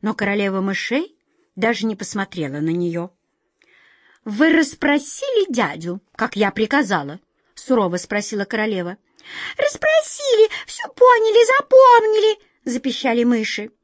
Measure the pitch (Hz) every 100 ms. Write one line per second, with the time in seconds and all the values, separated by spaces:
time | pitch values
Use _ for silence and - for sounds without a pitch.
0 | 208 208 202 202 202 190 196 190 - 254
1 | 370 _ _ _ _ - 220 233 220 202
2 | 196 208 196 175 147 143 156 170 175 170
3 | 180 _ _ _ _ _ _ _ _ _
4 | _ _ - 208 311 330 285 - 294 285
5 | 285 - 554 480 392 233 190 147 170 180
6 | _ _ 214 202 202 196 214 277 233 185
7 | 139 160 _ _ _ - - 254 214 180
8 | - 208 202 208 202 220 214 196 175 190
9 | _ _ - - - - 587 587 622 640
10 | 605 - 571 453 440 - - - 906 -
11 | 508 480 440 440 466 523 571 523 523 480
12 | 440 427 427 427 _ _ - 247 269 233
13 | 269 233 240 240 214 - 214 _